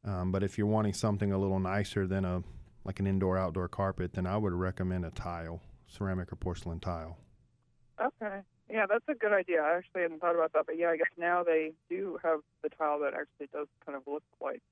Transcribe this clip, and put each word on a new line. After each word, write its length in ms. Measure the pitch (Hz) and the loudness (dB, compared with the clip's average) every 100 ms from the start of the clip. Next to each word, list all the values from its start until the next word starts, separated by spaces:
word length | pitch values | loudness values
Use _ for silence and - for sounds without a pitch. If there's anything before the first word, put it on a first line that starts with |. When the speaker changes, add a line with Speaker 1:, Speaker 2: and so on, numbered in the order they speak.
| - | -2
Speaker 1:
um, 260 | 95 92 | 0 2
but 120 | 95 | 2
if 140 | 98 - | 2 2
you're 80 | 104 | 2
wanting 260 | 110 107 | 4 2
something 380 | 101 110 101 101 | 2 0 2 2
a 40 | 98 | 2
little 220 | 98 95 | 2 2
nicer 480 | 92 101 101 104 92 | 2 0 0 0 0
than 180 | 98 92 | 0 0
a, 160 | 90 87 - - - - | -2 -4 -14 -18 -12 -10
like, 140 | 92 | -2
an 60 | 98 | 2
indoor-outdoor 600 | 98 95 95 92 85 87 | 4 4 2 0 -2 -4
carpet, 460 | - 98 92 90 | 0 -2 0 -4
then 120 | - 92 | -2 0
I 120 | 104 | 0
would 160 | 104 | 0
recommend 500 | 87 92 92 92 92 85 | 0 -2 0 -2 0 -4
a 60 | |
tile, 500 | - 87 87 82 82 - - - | -6 -6 -6 -8 -10 -12 -20 -20
ceramic 440 | - 98 92 87 | -6 -2 -2 -4
or 40 | - | -6
porcelain 440 | 95 87 87 82 | -4 -4 -4 -4
tile. 380 | 95 85 80 82 - - _ _ _ _ _ - | -4 -4 -6 -14 -20 -20 _ _ _ _ _ -4
Speaker 2:
Okay. 380 | 247 _ 214 196 196 _ _ | -4 _ -8 -8 -14 _ _
Yeah, 160 | 220 196 | -2 2
that's 140 | 220 - | 2 0
a 40 | |
good 200 | 254 214 | -2 2
idea. 280 | 202 180 165 | 2 4 2
I 140 | 151 175 | 4 0
actually 240 | 185 185 | 0 -2
hadn't 180 | 170 160 | -2 0
thought 140 | 175 170 | 2 4
about 180 | 160 | 4
that, 120 | 156 156 | 2 0
but 120 | 160 | 0
yeah, 100 | 170 | 2
I 60 | 165 | 2
guess 100 | 165 - | 0 0
now 260 | 170 175 | 2 2
they 300 | 170 160 156 160 _ | 4 2 2 -8 _
do 280 | 180 196 156 | -4 -4 -2
have 160 | 170 160 - _ | 0 0 -2 _
the 60 | 151 | -8
tile 280 | - 156 147 | -2 0 2
that 120 | 143 | 0
actually 360 | - 147 _ 139 | -2 -8 _ -10
does 140 | 151 147 _ - | -8 -8 _ -10
kind 120 | 139 | -10
of 60 | 131 | -6
look 160 | 147 _ _ | -8 _ _
like 200 | 139 - _ | -6 -6 _